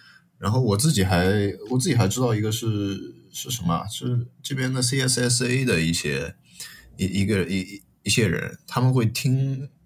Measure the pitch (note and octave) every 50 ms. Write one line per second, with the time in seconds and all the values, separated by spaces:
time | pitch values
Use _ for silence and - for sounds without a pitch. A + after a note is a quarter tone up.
0 | - - - - _ _ _ - - G2+ A2 C3 B2+ G#2+ G2 G#2+ C3+ E3 D3 G2+
1 | F#2 F#2 F#2 E2+ F2 F#2 G#2 G#2 G2+ G2+ - - - - B2 B2+ - F#3 C3 A#2+
2 | G#2+ G2 G2 B2 B2+ A#2+ A2 G#2 G#2+ A2 A2 - A#2 A2 G2+ G2+ G2+ G2 F#2+ G2
3 | - - - - - - - - - - B2+ - - E2+ E2 - - G#2+ - -
4 | B2+ B2+ B2 A#2+ A#2+ - - _ - - C#3 C3 C3 B2+ C3 B2+ B2 - C#3 C3+
5 | C3 B2+ - B2 B2 A#2+ A#2+ - B2 A#2+ B2+ C3+ C3 A#2+ G2 E2 E2 E2 E2 -
6 | - D2 C#2 C2+ D2 E2+ - _ _ _ - - - - - - - - - -
7 | F#2+ F#2 F2 G2+ G2 G#2 G#2+ F#2+ E2+ E2 F#2+ F#2+ F#2 - - - - _ _ _
8 | - G#2+ - B2 A2 F2+ - - - - - - _ - - A#2+ B2 B2+ B2+ B2+
9 | A2+ A2 - - - C3+ B2+ C3+ C3+ C#3 C3+ C3 C#3+ - _ _ _